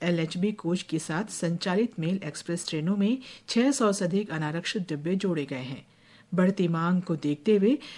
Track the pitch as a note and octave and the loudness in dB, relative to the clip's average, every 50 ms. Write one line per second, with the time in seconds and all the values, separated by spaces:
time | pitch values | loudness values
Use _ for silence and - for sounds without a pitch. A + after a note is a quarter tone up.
0 | D#3 F3 F3 E3 D#3+ D#3+ - F3+ F#3 G#3+ G#3+ - - E3 F3 F#3 - - - D#3+ | 0 0 2 2 0 0 0 0 0 0 0 -2 -2 -2 -2 -2 -2 -2 -4 -4
1 | - - D#3+ E3 A3+ G#3+ - - - E3 E3+ E3+ - G3 F3+ G3+ A#3 A#3 - - | -2 -2 -2 -4 -4 -4 -6 -4 -2 -2 -2 -2 -2 0 2 2 2 0 -2 -4
2 | D#3 E3 F#3+ F#3+ - D3+ C#3+ - - - E3+ F3 - - - D#3 D3+ F3 G3+ G3+ | -2 -2 -2 -2 -4 -6 -10 -10 -6 -6 -6 -4 -4 -4 -4 -2 0 0 2 2
3 | G3 G#3 B3+ C4 - - - - - - - A#3 B3 C#4 C#4 - A#3+ G#3 G3 - | 2 2 2 0 -4 -12 -18 -20 -12 -2 0 2 4 4 4 4 2 2 2 2
4 | F#3+ E3+ F3+ G3 G#3 G#3 E3 D#3 D#3 D3+ D3+ E3 F3 - - A3 F3 - D#3+ C#3+ | 0 0 0 0 0 -2 -4 -4 -2 -2 -2 -4 -4 -4 -4 -4 -4 -4 -6 -4
5 | D3 E3+ F#3+ F#3+ G3+ F#3+ E3+ D#3 C#3 C#3 C#3 B2+ B2+ B2+ C3+ A#2 - _ _ _ | -2 -2 -2 0 0 0 0 -2 -2 -4 -6 -8 -6 -8 -10 -10 -12 _ _ _
6 | _ _ - - - _ - F3 F#3 F#3 G3 - F3+ E3+ E3 E3 E3 F3 F#3 F3+ | _ _ -20 -20 -12 _ 0 2 4 4 4 2 2 2 2 2 2 2 2 2
7 | F3+ - E3 D3+ - D3 D3 - - A3 G#3+ G3+ F#3+ A3 C#4+ D4+ - - - | 2 0 -4 -2 0 -2 -2 0 4 4 4 6 6 4 4 2 0 -8 -16